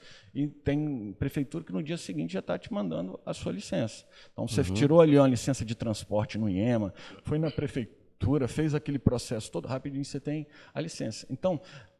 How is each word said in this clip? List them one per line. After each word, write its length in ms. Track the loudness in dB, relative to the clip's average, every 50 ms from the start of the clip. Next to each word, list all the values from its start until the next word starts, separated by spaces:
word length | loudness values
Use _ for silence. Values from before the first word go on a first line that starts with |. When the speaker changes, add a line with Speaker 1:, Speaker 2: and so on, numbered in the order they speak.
| -20 -20 -20 -20 -20 -8 -4
Speaker 1:
e 140 | -2 -2
tem 680 | -2 -4 -4 -2 0 0 2 0 -2 -4 -4 -6 -8 -6 -4
prefeitura 440 | -4 -2 0 -2 -4 -2 -4 -8 -8
que 60 | -6 -6
no 100 | -4 -4
dia 140 | -4 -6
seguinte 360 | -6 -6 -8 -6 -6 -4 -4 -4
já 80 | -6
tá 160 | -4 -4 -4
te 140 | -4 -4 -6
mandando 480 | -4 -4 -2 -2 -4 -4 -6 -6 -8 -10 -10
a 80 | -10 -8
sua 180 | -6 -6 -6
licença. 540 | -6 -6 -6 -4 -2 -2 -2 -2 -6 -12 -18 -20 -20 -20 -20 -16
Então 160 | _ -8 -6
você 140 | 0 0 0
Speaker 2:
Uhum. 120 | 2 2 2
Speaker 1:
tirou 280 | 4 4 8 10 10
ali 160 | 10 10 10
uma 100 | 8 8
licença 360 | 6 4 2 0 -2 -2 -2 -4
de 100 | -6 -6
transporte 600 | -4 -4 -4 -4 -4 -4 -2 0 0 0 0 -2
no 120 | -2 -2 0
iema, 440 | 2 2 2 2 2 2 0 -2 -6 -10 -16 -18 -18 -14 -6
foi 140 | -4 -2 0
na 100 | 0 -2
prefeitura, 960 | -2 -4 -4 -4 -4 -6 -6 -6 -12 _ _ -20 _ _ 2 2 4 2 2 0
fez 240 | 0 0 0 2 0
aquele 240 | 0 -2 -2 -4 2
processo 500 | 2 2 2 2 -2 -4 -6 -6 -6 -6
todo, 160 | -8 -8 -6
rapidinho 360 | -4 -6 -6 -6 -6 -6 -6 -6
você 160 | -6 -8 -8
tem 260 | -6 -4 -4 -6 -6 -10 -16 -20 -20 -10 -8
a 60 | -8
licença. 440 | -8 -6 -6 -6 -6 -6 -8 -10 -10 -10
Então, 300 | -8 -2 0 -2 -2 -2 -6 -12 -20 -20 -20 -20 _